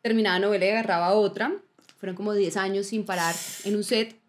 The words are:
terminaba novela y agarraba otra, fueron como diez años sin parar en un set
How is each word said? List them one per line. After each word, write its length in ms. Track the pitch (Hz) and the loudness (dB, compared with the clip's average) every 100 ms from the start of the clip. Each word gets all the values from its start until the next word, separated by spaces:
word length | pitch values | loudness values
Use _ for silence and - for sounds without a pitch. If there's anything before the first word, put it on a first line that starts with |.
terminaba 380 | 233 226 208 185 | 2 2 4 2
novela 260 | 202 202 190 | 2 2 2
y 40 | |
agarraba 440 | 220 220 170 175 | 0 0 2 4
otra, 400 | 214 196 202 240 403 _ _ - _ | 4 2 0 -4 -4 _ _ -20 _
fueron 180 | 190 180 | -10 -6
como 180 | 208 | -2
diez 240 | 208 180 185 | 0 0 0
años 300 | 190 196 196 | -2 -2 -2
sin 180 | 220 196 | -4 -2
parar 300 | 180 170 170 - - | -2 0 -2 -8 -8
en 120 | 202 208 | -4 -2
un 80 | 202 | 0
set 300 | 226 226 - | 0 0 -8